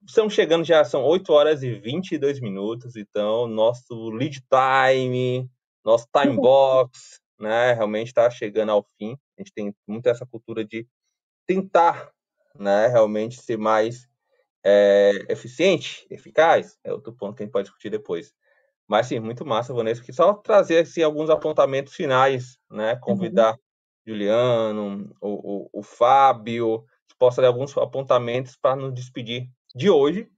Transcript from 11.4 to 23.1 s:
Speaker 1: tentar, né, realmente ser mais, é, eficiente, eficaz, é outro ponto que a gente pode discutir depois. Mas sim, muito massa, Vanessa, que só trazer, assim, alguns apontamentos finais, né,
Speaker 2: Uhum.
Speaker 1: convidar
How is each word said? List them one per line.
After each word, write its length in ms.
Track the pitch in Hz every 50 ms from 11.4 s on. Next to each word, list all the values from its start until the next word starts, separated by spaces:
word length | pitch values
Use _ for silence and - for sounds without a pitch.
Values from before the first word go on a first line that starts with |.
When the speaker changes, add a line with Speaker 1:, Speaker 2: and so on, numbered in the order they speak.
| _
Speaker 1:
tentar, 640 | - 185 190 190 - _ - 170 - - - - - _ _ _ _ _ _ _ _ _
né, 300 | - 98 101 101 104 110
realmente 520 | 120 123 117 110 107 107 107 107 113 123 -
ser 180 | - - 120
mais, 500 | 107 107 107 110 110 110 117 120 127 _ _ _ _ _ _ _ _ _ _ _ _ _
é, 460 | 95 101 101 101 101 98 101 101 101 101 98 - -
eficiente, 760 | - - - 123 - - 160 196 185 139 - - - - _ _
eficaz, 720 | - - _ - _ - 160 170 - - - - _ _ _
é 80 | 98
outro 220 | 92 92 _ - 123
ponto 220 | _ 101 101 104
que 80 | - 104
a 20 |
gente 80 | 104 -
pode 120 | 101 98
discutir 260 | - _ _ - 107
depois. 420 | 101 107 - - 90 85 76 - _ _ _ _ _ _ _ _ _ _ _
Mas 180 | _ 104 107 117
sim, 140 | 127 151 117
muito 260 | 110 110 117 127 175
massa, 260 | 147 113 107 120 -
Vanessa, 320 | 131 120 113 110 120 120 -
que 80 | -
só 220 | 127 - 165 185 208
trazer, 460 | 208 _ - 214 202 180 - 170 165
assim, 240 | 170 - - 170 160
alguns 260 | 151 151 147 156 156
apontamentos 640 | 156 151 - 156 151 160 143 139 135 135 131 135 -
finais, 640 | - 180 143 131 127 131 139 135 123 127 - _ _ _ _
né, 220 | - 104 107 110 120
Speaker 2:
Uhum. 60 | 123
Speaker 1:
convidar 540 | - 123